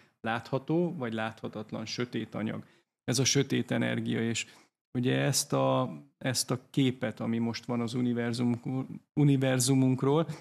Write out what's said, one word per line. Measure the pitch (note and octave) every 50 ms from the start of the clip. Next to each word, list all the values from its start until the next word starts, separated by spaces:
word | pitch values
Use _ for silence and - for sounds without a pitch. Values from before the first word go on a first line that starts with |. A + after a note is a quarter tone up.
| - _ _ _
látható | - A2+ A2+ A#2+ - - - C3 C3+ - D#3 E3+ F3+ E3+ C#3+
vagy | - B2+ A#2 A2+
láthatatlan | A2 A2 A2 A2 - - A#2 - G#2+ G#2+ - - A#2 A2
sötét | G#2+ - - B2 A#2+ - A#2+ A2+ A2+ -
anyag. | A2+ G#2+ A2+ A#2 A2 - _ _ _ _ _ _ _ _
Ez | - B2+ A#2
a | C3+
sötét | - - C#3 C#3 - C3 B2 A#2 -
energia, | B2+ A#2+ A#2+ A#2+ A#2+ A#2 A2+ A#2 A#2+ A#2 A2+ A#2
és | A#2 A2+ - - - - - _ _ _ _ _ - B2+
ugye | B2 B2+ C3 C3+
ezt | C#3 C#3+ C3+ - - - -
a, | C3+ C3+ C3 C3 C3 B2+ B2 - D2 - - _ _
ezt | - C3+ B2 - - -
a | C3 A#2+ - _
képet, | - - C#3 B2+ B2 - - A2+ G#2+ -
ami | A#2 A#2 A2+ A#2
most | A#2 A#2 A2+ - -
van | - B2 A#2+
az | A#2 A2+ A#2+
univerzum-, | B2+ B2 B2 A#2+ A#2 A#2 A#2+ A#2 A#2+ B2 A#2+ A#2+ A#2 - C#3+ C3 C3 C3 - - - - _ _ -
univerzumunkról, | C#3+ C#3+ C#3 C3 C3 C3 C3 B2+ A#2 C3 C#3 C3+ C3 C3 C3 B2+ - C3+ C#3+ D#3 E3+ - D3+ -